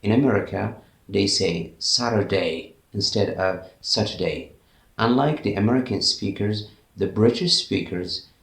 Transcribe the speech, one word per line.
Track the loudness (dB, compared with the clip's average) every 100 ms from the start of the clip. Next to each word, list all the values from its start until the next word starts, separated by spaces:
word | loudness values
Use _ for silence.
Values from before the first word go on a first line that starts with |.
In | 2
America, | 4 4 2 0 -4 -4 -6 -18 _ -4
they | 0 2
say | 2 0 -2 -6 -8
Saturday | -2 0 2 0 0 0 0 -4 -10 -20 _
instead | -4 -2 0 0 0
of | 0 -2 -8 -14
Saturday. | -4 0 0 -2 -4 -4 -10 -20 _ _ _ -2
Unlike | 2 2 2 0
the | -2
American | 0 2 2 0 0
speakers, | 0 -2 -4 -2 -2 -2 -6 -18 _ -6
the | -4
British | 4 4 4 2 0
speakers | 0 -2 -2 -6 -6 -8 -12 _